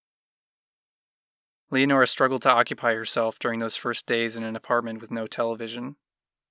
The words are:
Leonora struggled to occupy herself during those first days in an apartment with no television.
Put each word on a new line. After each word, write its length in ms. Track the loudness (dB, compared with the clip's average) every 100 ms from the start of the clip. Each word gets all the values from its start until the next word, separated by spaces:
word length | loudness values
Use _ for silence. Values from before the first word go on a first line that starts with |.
| _ _ _ _ _ _ _ _ _ _ _ _ _ _ _ _ _
Leonora 360 | 0 4 4 4
struggled 360 | 4 2 2
to 80 | 4
occupy 420 | 4 2 0 -2
herself 460 | 0 2 2 2 -2
during 200 | -4 -4
those 180 | -4 -4
first 280 | -2 -2
days 320 | 0 0 0 -4
in 80 |
an 100 | -6
apartment 460 | -8 -2 -2 -2 -8
with 100 | -10
no 160 | -8 -6
television. 720 | -4 -4 -4 -8 -10 -12 -14 _ _ _ _ _